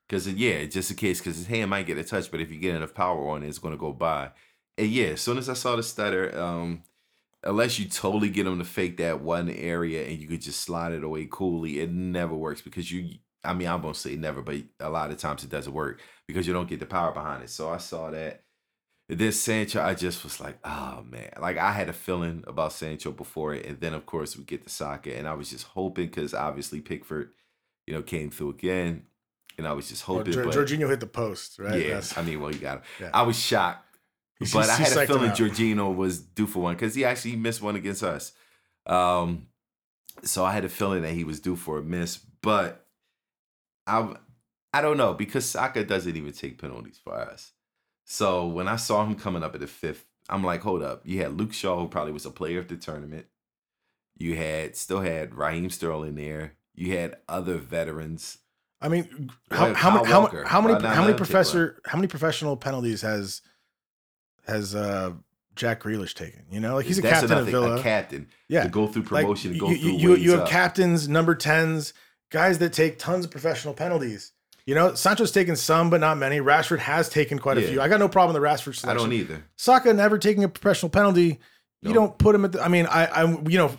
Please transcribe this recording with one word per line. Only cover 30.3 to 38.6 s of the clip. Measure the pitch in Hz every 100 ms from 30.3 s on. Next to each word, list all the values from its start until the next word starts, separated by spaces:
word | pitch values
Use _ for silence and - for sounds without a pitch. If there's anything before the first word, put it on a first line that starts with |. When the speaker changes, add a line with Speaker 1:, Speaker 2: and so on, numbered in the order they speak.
Speaker 2:
Jor-, | 85
Speaker 1:
but | 120
Speaker 2:
Jorginho | 143 139 151 139
hit | 135
the | 107
post, | - 110 90 - -
right? | 98 92
Speaker 1:
Yeah, | 76
Speaker 2:
That's | 76 - 82
Speaker 1:
I |
mean, | 82 76
well, | 73
you | 76
got | 69 67
him. | - -
Speaker 2:
Yeah. | 90
Speaker 1:
I | -
was | 117 117
shocked. | - 110 87 - _ _ _ _ _ -
Speaker 2:
He's, | 104
Speaker 1:
But | 110
Speaker 2:
he's, | 110
Speaker 1:
I | 117
Speaker 2:
he's | 151
Speaker 1:
had | 143
a |
Speaker 2:
psyched | 139
him | 139
Speaker 1:
feeling | 117
Speaker 2:
out. | 101
Speaker 1:
Jorginho | 110 104 113 104 98
was | 92 95 85
due | - - 107
for | 92
one | 87 87
'cause | 110
he | 131
actually | 127 123 117 117
missed | 113 113
one | 104 101
against | 95 98
us. | 92 76 - _ _ _